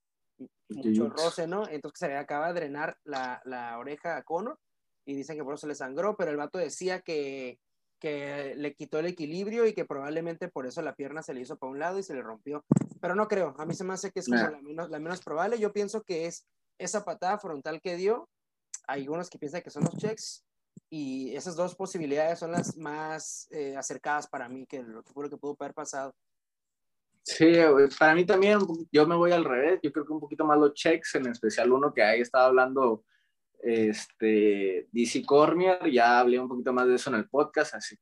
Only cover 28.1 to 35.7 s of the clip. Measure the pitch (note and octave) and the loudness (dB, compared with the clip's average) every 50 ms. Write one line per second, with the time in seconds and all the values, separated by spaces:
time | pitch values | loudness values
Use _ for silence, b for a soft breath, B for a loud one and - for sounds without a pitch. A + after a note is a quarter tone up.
28.1 | D#3 F3 F3+ F3 G3+ F#3+ G3 G3+ G#3+ G#3 G3 E3+ E3 E3 E3 - - D3 D3+ E3 | 6 6 4 4 4 6 6 6 6 4 2 0 -4 -6 -6 2 4 6 6 6
29.1 | F3 E3+ E3+ F3 F3 E3+ D#3 C#3+ B2+ B2 C#3 E3 F#3 F3+ - D3 - D#3 C#3+ D3 | 4 4 4 4 4 4 2 2 0 2 2 2 2 2 0 -2 -2 -4 -4 -4
30.1 | D#3 D#3 D3 - D3+ - D#3+ D#3 D3 D3 D3 C#3+ D3 - - E3+ E3 E3 - - | -6 -8 -8 -6 -4 0 4 6 8 8 8 6 4 4 2 2 2 2 0 -2
31.1 | - D3 C3 A#2+ A2+ - - G#2+ - B2 A#2 B2 B2+ C3+ C#3+ C#3 - B2 G#2 G#2+ | -2 -2 0 -2 -2 0 0 0 2 4 4 4 4 4 4 2 4 4 4 4
32.1 | A2+ A#2+ A#2+ - - C3 B2+ B2+ B2+ B2+ B2+ C3 C3 C#3 C3 A#2 A2 A2 _ _ | 4 2 2 2 4 6 6 8 8 6 6 4 4 2 4 4 2 0 _ _
33.1 | _ _ _ _ _ _ _ _ _ - - A#2 A2+ A2+ A2 G#2+ G#2+ - - - | _ _ _ _ _ _ _ _ _ -6 -2 0 2 2 2 2 0 -2 -8 -14
34.1 | _ - A2+ A2 G#2+ G#2 G#2 G#2 G2+ G2+ G2 F#2+ F#2 F2 - - - A#2+ A#2+ A#2+ | _ 0 2 4 6 6 6 6 4 4 2 0 0 -2 -4 -4 -2 0 0 0
35.1 | - C3+ - - C#3 D3 D3+ D#3 D#3+ F3 F#3 F#3 | 0 -2 2 6 6 8 8 6 4 4 4 4